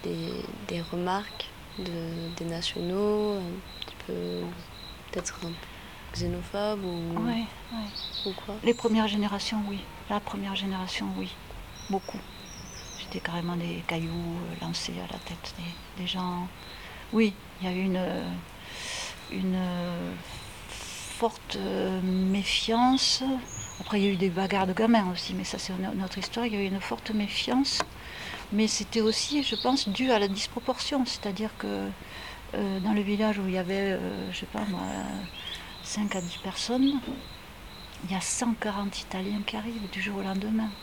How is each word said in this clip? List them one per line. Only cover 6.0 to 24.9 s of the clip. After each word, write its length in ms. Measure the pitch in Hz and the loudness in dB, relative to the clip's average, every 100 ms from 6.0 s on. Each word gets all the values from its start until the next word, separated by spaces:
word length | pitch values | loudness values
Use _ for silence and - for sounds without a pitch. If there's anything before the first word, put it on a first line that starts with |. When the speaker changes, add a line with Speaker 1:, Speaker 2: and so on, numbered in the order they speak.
| - - | -10 -4
Speaker 1:
Xénophobe 680 | 113 175 175 202 208 208 | -2 -2 -2 0 0 0
ou 360 | 190 175 165 170 226 | -2 -2 -2 0 2
Speaker 2:
Ouais, 200 | 233 220 - - | 2 -2 -6 -8
ouais. 160 | 226 208 - - 190 208 | -6 -6 -6 -6 -4 -2
Speaker 1:
ou 60 | |
quoi ? 220 | 185 - 202 | -4 -6 0
Speaker 2:
Les 100 | 226 | 4
premières 340 | 240 233 220 214 | 4 6 6 6
générations, 540 | 208 202 196 - 214 202 | 4 2 0 0 0 0
oui. 100 | 202 196 - - | -4 -6 -12 -2
La 100 | 208 | -2
première 360 | 202 202 196 196 | -2 -4 -2 -2
génération, 520 | 196 185 185 - 202 190 | 0 -2 -2 -2 -2 -2
oui. 120 | 185 - - - - - - | -4 -6 -12 -12 -12 -12 -2
Beaucoup. 300 | 196 - 196 - - - - - - - - | -2 0 -8 -10 -14 -14 -12 -12 -12 -12 -10
C'était 200 | - 185 | -6 -4
carrément 360 | - 170 175 175 | -2 -2 0 0
des 280 | 170 170 170 | -2 -4 -2
cailloux, 220 | 165 165 | -2 0
euh, 460 | 170 170 170 175 170 | -2 -2 -4 -6 -6
lancés 320 | 170 170 - 175 | -4 -2 -2 -4
à 120 | 90 | -6
la 80 | - | -8
tête 340 | - 170 - - | -8 -8 -8 -8
des, 440 | 170 170 - - | -8 -8 -12 -6
des 60 | 180 | -4
gens. 400 | 185 180 180 180 - - - - - - | -2 -2 -2 -4 -8 -12 -12 -12 -12 0
Oui, 200 | 220 220 190 - - | 4 6 4 -12 -4
il 60 | 185 | -2
y 20 | |
a 40 | |
eu 80 | 180 | 2
une, 220 | 190 185 180 180 - 175 - - - - - - - - - | 4 4 2 0 -2 -4 -8 -14 -12 -8 -6 -4 -6 -8 -6
une 300 | 196 185 185 180 180 175 175 175 175 175 - - - - - - - - - | -2 2 2 2 0 0 -2 -4 -6 -8 -10 -10 -12 -10 -10 -8 -8 -8 2
forte, 380 | 233 - - - | 2 0 -6 -2
euh, 440 | 190 190 190 185 | 0 2 2 2
méfiance. 1200 | 185 185 190 190 196 - - 226 247 262 - - 262 262 233 - - - | 2 4 4 4 4 2 4 8 8 8 6 4 4 2 -2 -8 -10 -8
Après, 200 | 190 208 | 0 4
il 40 | 196 | 6
y 20 | |
a 40 | |
eu 60 | 196 | 6
des 120 | 190 | 4
bagarres 380 | 175 190 196 190 | 4 4 4 4
de 60 | |
gamins 360 | 185 226 | 6 8